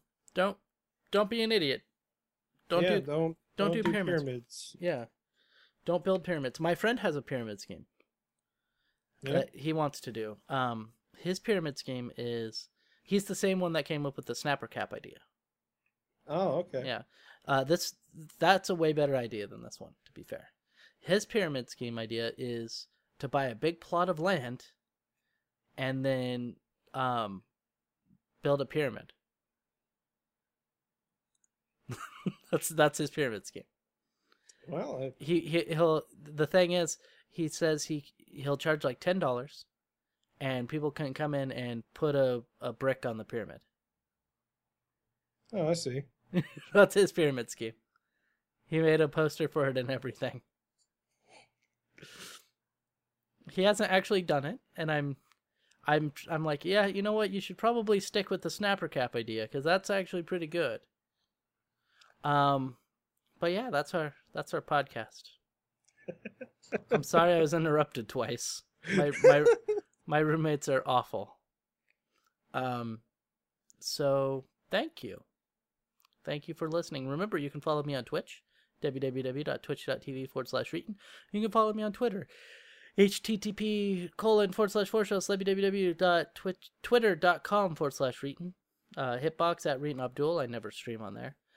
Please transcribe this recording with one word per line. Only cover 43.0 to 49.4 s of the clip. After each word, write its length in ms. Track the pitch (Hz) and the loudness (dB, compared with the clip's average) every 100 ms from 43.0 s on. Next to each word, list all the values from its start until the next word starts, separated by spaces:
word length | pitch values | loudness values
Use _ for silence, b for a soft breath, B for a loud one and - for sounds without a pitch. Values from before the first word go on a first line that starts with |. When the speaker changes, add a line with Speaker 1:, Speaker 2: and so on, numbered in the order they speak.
Speaker 1:
on 140 | 127 113 | -4 -6
the 60 | |
pyramid. 360 | 107 117 101 - _ _ _ _ _ _ _ _ _ _ _ _ _ _ _ _ _ _ _ | -8 -8 -8 -14 _ _ _ _ _ _ _ _ _ _ _ _ _ _ _ _ _ _ _
Speaker 2:
Oh, 160 | 214 156 | -2 0
I 40 | |
see. 300 | 170 143 127 - _ _ | 0 -2 -6 -8 _ _
Speaker 1:
<laughs> 400 | 175 - - - | -2 -2 -6 2
That's 220 | 202 196 | 6 8
his 180 | 196 185 | 6 2
pyramid 380 | - 151 131 113 | 4 2 2 -6
scheme. 240 | - 110 - _ _ _ _ _ _ _ _ - | -8 -10 -10 _ _ _ _ _ _ _ _ -4
He 120 | 160 | 2
made 220 | 160 156 | 6 6
a 80 | 151 | 4
poster 400 | 165 156 - | 2 0 0